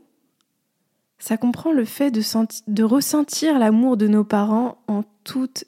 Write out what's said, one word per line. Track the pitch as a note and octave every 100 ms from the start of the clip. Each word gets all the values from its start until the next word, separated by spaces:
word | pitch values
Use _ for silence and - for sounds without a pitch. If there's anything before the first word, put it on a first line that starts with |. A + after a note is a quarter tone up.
| _ _ _ _ _ _ _ _ _ _ _ _
ça | - A3+
comprend | B3 A#3 D#4+
le | D4+ A3
fait | - C#4+
de | A3
senti-, | G#3+ A3+ A3 - -
de | G#3
ressentir | A3 C4+ C#4 D4+ C#4+ - D#4 C#4
l'amour | A3 A3 C4 A#3
de | G#3+
nos | G#3+
parents | G#3 G#3 G#3 A3 B3 - -
en | G#3 G#3+ _
toutes | - C4 C4 -